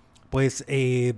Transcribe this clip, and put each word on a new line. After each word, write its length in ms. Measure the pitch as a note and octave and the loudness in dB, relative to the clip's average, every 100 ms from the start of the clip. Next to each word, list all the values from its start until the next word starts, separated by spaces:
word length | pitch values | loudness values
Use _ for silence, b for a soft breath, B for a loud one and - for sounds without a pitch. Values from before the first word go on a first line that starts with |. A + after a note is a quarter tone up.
| _ - - | _ -20 -4
pues, 340 | C3+ C3+ - - | 0 0 -2 -4
eh, 460 | C3+ B2+ B2 B2 | -2 0 2 0